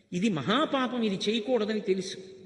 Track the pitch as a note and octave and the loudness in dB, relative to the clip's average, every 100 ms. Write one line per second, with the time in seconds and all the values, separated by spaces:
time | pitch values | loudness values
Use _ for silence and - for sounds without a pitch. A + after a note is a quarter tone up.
0 | _ F3+ A3 D#3+ C3 A#3+ D#4 C#4 B3+ B3 | _ 0 2 2 2 2 2 0 0 0
1 | A3 F#3+ G#3 A#3 G#3+ B3 G#3+ G#3+ F#3 F#3+ | 0 0 0 0 2 0 2 -2 0 0
2 | F3+ - - - | -2 -10 -14 -18